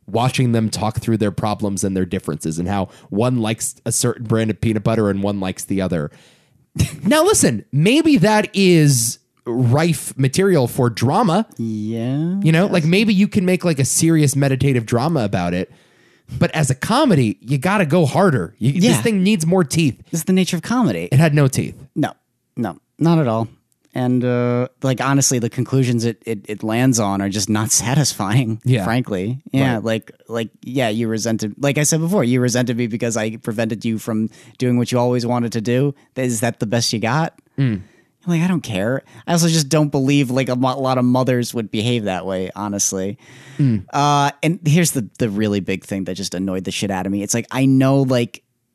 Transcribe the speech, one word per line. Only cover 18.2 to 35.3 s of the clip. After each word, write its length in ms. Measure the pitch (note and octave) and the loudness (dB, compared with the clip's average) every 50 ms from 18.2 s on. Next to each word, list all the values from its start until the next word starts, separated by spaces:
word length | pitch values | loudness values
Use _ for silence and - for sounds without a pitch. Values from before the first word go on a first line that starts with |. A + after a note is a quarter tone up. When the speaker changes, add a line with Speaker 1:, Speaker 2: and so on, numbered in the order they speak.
| G3+ F#3+ C#3 A2+ E2+ - - _ | 4 4 2 2 -2 -4 -6 _
Speaker 1:
You, 120 | G#2 C3+ C#3+ | -2 0 2
Speaker 2:
Yeah. 180 | F3+ F#3 A#3+ | 4 4 4
Speaker 1:
this 100 | E3 A#2 | 4 2
thing 220 | - A#3 G#3+ F#3+ F3+ | 2 0 0 2 2
needs 220 | G3+ A3 E3+ D#3+ | 2 2 2 2
more 180 | D#3+ F#3 F#3+ F3 | 2 2 2 2
teeth. 380 | C3 - E3 E3 C3+ - - - _ | 2 0 0 0 0 -2 -4 -12 _
Speaker 2:
It's 140 | - E3 - | -8 -6 0
the 80 | - F#3 | 0 2
nature 220 | F#3+ F3+ - - | 2 2 0 -2
of 40 | E3 | -6
comedy. 480 | - - A#3 B3+ A#3 D#3 F#2+ E2 F2 F2 | -4 -2 0 0 2 0 0 -2 -4 0
Speaker 1:
It 80 | - C3+ | 2 4
had 140 | E3 D#3+ C#3+ | 4 4 4
no 140 | D3+ C#3+ | 4 2
teeth. 280 | B2+ - - D#2+ A#1+ - - - _ _ | 2 2 -2 -4 -4 -10 -16 -20 _ _
Speaker 2:
No, 160 | - C#3 F#2+ - _ _ _ _ _ _ _ _ | -4 -4 -4 -6 _ _ _ _ _ _ _ _
no, 220 | - A#2+ F#2+ D#2 - _ _ _ - | -6 -6 -6 -6 -10 _ _ _ -2
not 180 | D3 E3 E3+ D#3+ | 0 2 2 2
at 80 | D3+ | 2
all. 200 | A#2+ A2 A2+ A2 A#2 - _ _ _ _ _ _ _ _ | 2 0 -2 -2 -4 -8 _ _ _ _ _ _ _ _
And, 280 | C3 B2+ B2 B2+ B2 A#2+ | -4 -2 0 0 0 0
uh, 440 | B2 B2 B2 B2 B2 B2 A#2+ B2+ - _ _ - | 0 0 0 0 0 0 -2 -2 -4 _ _ -2
like, 180 | C3+ B2+ G#2+ | -2 0 0
honestly, 380 | B2 C3+ C#3 C#3 C3 - C3+ B2 | 0 2 2 2 2 2 0 -2
the 100 | A2+ A2+ | -2 -2
conclusions 560 | - - A#2+ - C3 C3+ C3 A#2+ B2 A#2 A2+ | -4 -4 -4 0 0 0 2 2 0 0 -2
it, 160 | A#2+ A2 - _ | -2 -4 -6 _
it, 220 | A2+ A2+ G2 G2 | -8 -8 -8 -8
it 140 | - G#2+ F#2+ | -12 -10 -6
lands 380 | - G#2+ A2 A#2+ B2+ C3+ B2 A2+ | -4 -2 0 2 2 2 2 2
on 200 | A2 G2 G2 G2 | 0 0 0 -2
are 80 | G2 G2 | -2 -2
just 200 | F#2+ G#2+ G2 - | -2 -4 -2 -2
not 220 | G#2+ G#2+ A2 G#2 | -2 -2 0 0
<laughs> 120 | - - F#2+ | -2 -2 0
satisfying, 760 | A2+ C3+ D#3 C#3 - - - G#2 F#2+ G#2+ C3 C3 A2 A2 A2+ - | 0 0 0 0 0 -2 -4 -4 0 0 0 0 0 -4 -4 0
Speaker 1:
Yeah. 180 | B2+ C3 A2+ F#2 | 0 0 0 0
Speaker 2:
frankly. 580 | A#2 A2+ B2+ A#2+ - G#2 F2+ F#2 G#2+ B2+ C3+ _ - | 0 -2 -2 -2 -2 -4 -4 -4 -4 -6 -8 _ -4
Yeah, 240 | - C3+ C3+ C3 A#2+ | -2 0 0 0 -2
Speaker 1:
Right. 80 | G#2+ G#2 | -2 -2
Speaker 2:
like, 280 | A2+ A2 A2 - - - _ - | -2 -4 -4 -6 -10 -20 _ -14
like, 220 | - A2+ A#2 A2+ - _ _ | -8 -6 -6 -6 -6 _ _
yeah, 280 | - - B2 C#3 B2+ A2 | -14 -6 -2 -2 -2 0
you 180 | G#2 A2+ A#2 | 0 -2 -2
resented, 480 | A2 A2+ A2 G#2 A#2 A2+ G#2+ A2 G#2+ - | -2 -2 -2 -2 -2 -2 -2 -4 -6 -6
like 200 | - C#3 C#3+ C3+ D3+ | -2 -2 0 0 2
I 40 | D3+ | 0
said 180 | - E3 D#3 | 0 0 0
before, 220 | D#3+ E3+ G3 G#3 C3 | 0 0 0 0 2
you 140 | A#2+ B2+ B2+ | 2 2 2
resented 340 | B2 B2+ A2 B2 B2+ A2+ A#2+ | 2 2 2 0 0 0 -2
me 80 | A2+ B2 | -2 -2
because 280 | A2+ A2 G#2+ A#2+ A#2 A2 | -4 -4 -4 -4 -2 -2
I 200 | A#2 G#2+ A2 A2 | -2 -4 -4 -6
prevented 480 | A2 - A#2+ G#2+ G#2+ A2+ A2 A#2 G2+ - | -8 -8 -6 -4 -4 -2 -4 -4 -4 -4
you 120 | A#2 A2+ | -4 -4
from 320 | G#2 - - A2+ A2 A2 A2 - - - - _ _ | -4 -4 -4 -4 -2 -4 -4 -6 -16 -20 -20 _ _
doing 180 | B2+ B2 B2 | 0 0 2
what 140 | A#2+ A#2+ - | 0 0 0
you 80 | B2+ B2 | 0 0
always 260 | A#2+ B2 B2 B2 A#2+ | 2 2 0 -2 -2
wanted 280 | A#2+ | -2